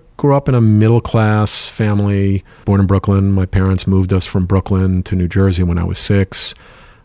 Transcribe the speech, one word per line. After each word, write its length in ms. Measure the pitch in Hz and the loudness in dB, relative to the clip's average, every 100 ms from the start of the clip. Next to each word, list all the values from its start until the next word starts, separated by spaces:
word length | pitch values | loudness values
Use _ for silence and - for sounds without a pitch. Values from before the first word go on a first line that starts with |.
| - - | -8 -4
grew 200 | 143 139 | 0 0
up 140 | 143 | 0
in 60 | 127 | 2
a 60 | |
middle-class 1080 | 113 107 107 117 - 113 107 107 107 - - | 4 4 4 2 0 0 0 0 0 -2 -4
family, 720 | - 110 104 101 101 98 98 - - - | -2 -2 0 0 0 0 -2 -6 -10 -2
born 140 | 98 | 2
in 80 | 98 | 2
Brooklyn. 440 | 98 - 98 98 | 2 2 0 2
My 140 | 98 92 | 0 0
parents 400 | - 95 95 - | 0 0 0 0
moved 260 | 95 92 | 0 0
us 140 | 95 - | -2 -2
from 220 | 101 90 | -2 0
Brooklyn 560 | 98 - 95 95 92 | -2 0 -2 0 -2
to 100 | 90 92 | -2 -4
New 120 | 90 | -2
Jersey 340 | 98 98 87 | 0 0 0
when 160 | 87 85 | 0 -2
I 60 | |
was 160 | 87 87 | -4 -2
six. 560 | - 101 95 - - - - - - - | 0 0 0 -4 -8 -10 -18 -20 -20 -14